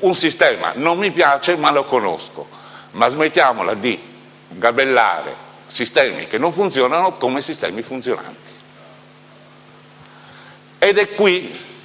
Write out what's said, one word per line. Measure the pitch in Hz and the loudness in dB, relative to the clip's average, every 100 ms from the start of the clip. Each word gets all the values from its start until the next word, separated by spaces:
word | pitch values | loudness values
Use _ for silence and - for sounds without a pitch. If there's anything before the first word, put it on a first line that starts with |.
un | 190 175 | 0 2
sistema | 165 - 156 104 82 | 0 2 2 2 -2
non | 117 156 170 | -2 -2 0
mi | 202 | 0
piace | 165 151 139 170 | 2 2 2 0
ma | 175 147 | 0 2
lo | 143 | 2
conosco, | 139 131 101 78 - - 71 - - - - | 2 0 0 -4 -8 -16 -18 -18 -20 -20 -12
ma | - 117 | 0 0
smettiamola | 143 156 175 139 110 90 | 2 0 4 4 2 -2
di | 107 120 98 - - - - - | -2 -2 -4 -6 -20 -20 -20 -20
gabellare | 87 113 120 135 123 107 85 69 67 - - - | -2 0 2 2 4 2 0 -6 -12 -18 -20 -10
sistemi | - 117 160 131 80 82 | -6 0 2 2 0 -6
che | 110 | -2
non | 160 | -2
funzionano | 165 196 135 127 160 185 | 0 0 2 2 2 0
come | - 123 135 | 0 -2 -2
sistemi | 135 156 - 101 | -6 -6 -6 -6
funzionanti. | 113 131 123 101 - - - - - - - - - - - - - - - - - - - - - - - - - - | -10 -8 -6 -6 -8 -18 -20 -20 -20 -20 -20 -20 -20 -20 -20 -20 -20 -20 -20 -20 -20 -20 -20 -20 -20 -20 -20 -20 -20 0
Ed | 196 196 | 2 2
è | 208 | 0
qui | - 202 180 123 80 - - | 2 2 2 -4 -14 -18 -20